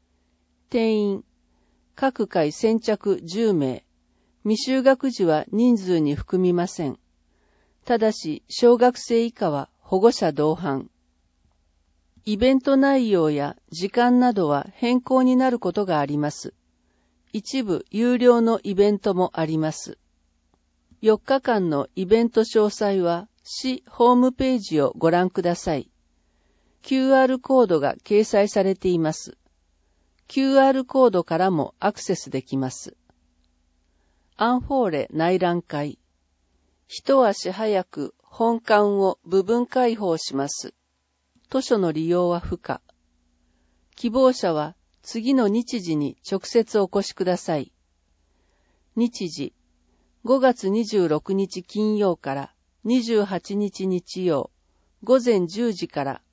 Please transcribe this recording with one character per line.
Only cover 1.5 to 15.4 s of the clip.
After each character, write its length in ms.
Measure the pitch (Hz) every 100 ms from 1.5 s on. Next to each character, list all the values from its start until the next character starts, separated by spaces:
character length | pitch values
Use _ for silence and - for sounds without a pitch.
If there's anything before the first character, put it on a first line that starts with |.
| _ _ _ _ -
各 320 | 269 - 202
回 240 | 170 151
先 280 | - 220 226
着 420 | - 208 202 180
十 300 | 165 190 226
名。 320 | 175 131 120 _ _ _ _ _ _ 208
未 260 | 214 254
就 120 | 262
学 280 | 254 262 269
児 140 | 240 175
は 200 | 151 -
人 260 | 208 247 226
数 220 | 185 170
に 160 | 147 147
含 260 | - 185
み 120 | 180
ま 140 | 175 180
せ 200 | - 147
ん。 100 | 123 _ _ _ _ _ _ _ _ -
た 120 | 233
だ 140 | 220
し、 320 | - 160 147 -
小 280 | - 240 240
学 200 | 247 247
生 260 | - 233
以 100 | 233
下 160 | - 208
は 200 | 143 - _
保 200 | - 190
護 120 | 226
者 200 | - 175
同 240 | 143 151 156
伴。 340 | 170 135 - _ _ _ _ _ _ _ _ _ _ _ _ _ -
イ 120 | 208
ベ 160 | 254
ン 80 | 262
ト 160 | 277 269
内 320 | 277 269 226
容 220 | 185 156
や 260 | 147 143 - -
時 200 | 160 196
間 300 | 240 247 247
な 140 | 247
ど 140 | 202 156
は 200 | 143 190
変 280 | - 233 247
更 220 | - 262
に 120 | 254
な 140 | 254